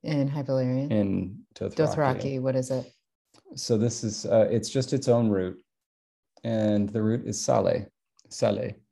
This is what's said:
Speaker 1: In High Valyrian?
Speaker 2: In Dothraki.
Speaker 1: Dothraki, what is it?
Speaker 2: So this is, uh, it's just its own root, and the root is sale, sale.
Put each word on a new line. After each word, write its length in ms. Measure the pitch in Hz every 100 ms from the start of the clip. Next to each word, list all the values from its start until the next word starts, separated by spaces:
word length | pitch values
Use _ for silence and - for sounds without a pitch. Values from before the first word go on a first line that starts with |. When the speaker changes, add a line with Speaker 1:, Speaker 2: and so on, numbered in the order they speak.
Speaker 1:
In 260 | 170 151 139
High 140 | 147
Valyrian? 480 | 135 135 127 127 143
Speaker 2:
In 460 | 110 101 95 92 101 -
Dothraki. 200 | - 98
Speaker 1:
Dothraki, 640 | - 151 151 139 131 139 135
what 140 | 131 131
is 140 | 127
it? 200 | 131 123 _ _ _ _ _ -
Speaker 2:
So 220 | 311 - 113
this 280 | 117 -
is, 200 | 110 104 -
uh, 220 | 113 110
it's 200 | 113 -
just 220 | 139 127
its 160 | 135 127
own 200 | 120 117
root, 300 | 101 92 - _ _ _ _ _ _ _ _
and 440 | 113 113 107 104 98
the 140 | 110
root 240 | 107 113 -
is 140 | 110
sale, 440 | - 120 92 87 104 _ _ _ _
sale. 440 | - 117 104 123 - _